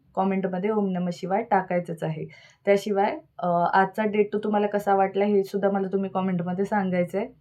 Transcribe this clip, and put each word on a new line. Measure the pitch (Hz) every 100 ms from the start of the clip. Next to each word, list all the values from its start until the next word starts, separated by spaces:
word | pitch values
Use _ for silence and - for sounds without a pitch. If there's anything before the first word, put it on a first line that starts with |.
| _
कॉमेंटमध्ये | - 190 190 185 180 202
ओम | 214 196
नमः | 180 180
शिवाय | 175 175 196
टाकायचंच | 233 196 180 180 170 165
आहे. | 160 151 156 - - _
त्याशिवाय, | - 202 214 196 208 311 - -
अ, | 180 170 175
आजचा | 190 190 -
डे | 220 208
टू | 208 208
तुम्हाला | 214 208 208
कसा | 202 202
वाटला | 196 196 196
हे | 208 202
सुद्धा | 190 202 196
मला | 196 190
तुम्ही | 196 190
कॉमेंटमध्ये | 190 190 180 175 180
सांगायचं | 196 214 190 180 175 190
आहे. | 247 -